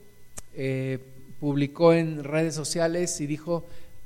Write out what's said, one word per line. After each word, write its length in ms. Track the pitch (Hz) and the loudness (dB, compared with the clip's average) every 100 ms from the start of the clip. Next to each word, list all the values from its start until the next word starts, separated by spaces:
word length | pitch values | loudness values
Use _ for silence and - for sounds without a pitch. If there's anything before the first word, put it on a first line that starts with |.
| - - - - - | -20 -18 -14 -12 -10
eh, 460 | - 135 135 131 131 - - - - | -4 -2 -2 -2 -4 -8 -14 -12 -4
publicó 520 | 147 143 143 - 170 | 0 2 0 6 8
en 320 | 165 165 151 | 8 4 -2
redes 300 | 143 151 160 | -2 2 2
sociales 680 | 151 139 170 165 175 175 - | 0 -2 0 2 2 0 -2
y 60 | 147 | -2
dijo, 380 | 147 - 170 165 - - - | -4 -2 -4 -4 -8 -8 -10